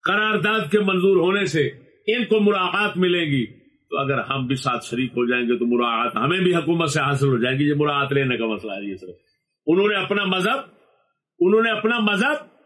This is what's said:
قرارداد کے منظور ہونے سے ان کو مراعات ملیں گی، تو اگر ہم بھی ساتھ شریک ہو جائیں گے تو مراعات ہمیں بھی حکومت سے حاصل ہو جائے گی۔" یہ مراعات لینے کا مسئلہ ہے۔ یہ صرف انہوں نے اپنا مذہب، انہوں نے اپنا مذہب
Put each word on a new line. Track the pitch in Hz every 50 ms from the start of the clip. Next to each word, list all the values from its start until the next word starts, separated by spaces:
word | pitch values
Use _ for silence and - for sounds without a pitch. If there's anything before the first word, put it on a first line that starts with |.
| _
قرارداد | - 190 208 214 214 214 202 156 208 220 220 202 147
کے | 196 214
منظور | 208 190 185 185 175 196 190
ہونے | 180 165 180 190 202 202
سے | 175 143 160 143 127 - - - _ _ _ _
ان | - 220 247 233
کو | - 220 220
مراعات | 208 202 202 196 185 180 175 196 208 202 185
ملیں | 175 185 180 175 175 170
گی، | 156 143 135 117 107 - - _ _ _ _
تو | _ _ - -
اگر | 139 135 139 127
ہم | - - 135 135 131
بھی | 123 135
ساتھ | 127 - 139 123 117 -
شریک | - - 117 131 123
ہو | 120 120 123 120
جائیں | 123 123 123
گے | 117 123 120
تو | 120
مراعات | 120 120 117 120 120 117 113 120 120 113
ہمیں | 107 113 143 175 190
بھی | 185 180 180
حکومت | 170 151 151 170 170 165 156
سے | 135 156
حاصل | 143 139 143 135 139
ہو | 139 131 117
جائے | 113 127 131
گی۔" | 131 147 147
یہ | 147
مراعات | 143 147 147 147 143 139 135 143
لینے | 139 139 131 123
کا | 110 113
مسئلہ | 113 110 101 104 107 98
ہے۔ | 95 101 101
یہ | 95
صرف | 92 - 92 87 _ _ _ _ _ _ _ _ _ _
انہوں | 147 160 180 202 208
نے | 208
اپنا | 196 185 - 208 202 202
مذہب، | 190 185 185 180 208 247 277 269 - _ _ _ _ _ _ _ _ _ _ _ _ _ _
انہوں | 170 185 208 220 226
نے | 233
اپنا | 220 208 220 220 240 240
مذہب | 220 208 208 190 220 277 302 294 - - _ _ _